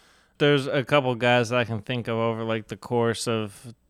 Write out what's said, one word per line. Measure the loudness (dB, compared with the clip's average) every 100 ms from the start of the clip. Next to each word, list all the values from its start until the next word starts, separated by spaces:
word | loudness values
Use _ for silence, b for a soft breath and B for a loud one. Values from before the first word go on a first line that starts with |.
| _ _ _ _
There's | 2 4 2
a | -4
couple | 2 2 2
guys | 2 4 4 4
that | 0
I |
can | -2 -4
think | -4 -6 -4
of | -2
over, | -2 -2
like, | -4 -4 -6
the | -14
course | -4 0 0 0 -2
of | -2 -4 -10 -20 -20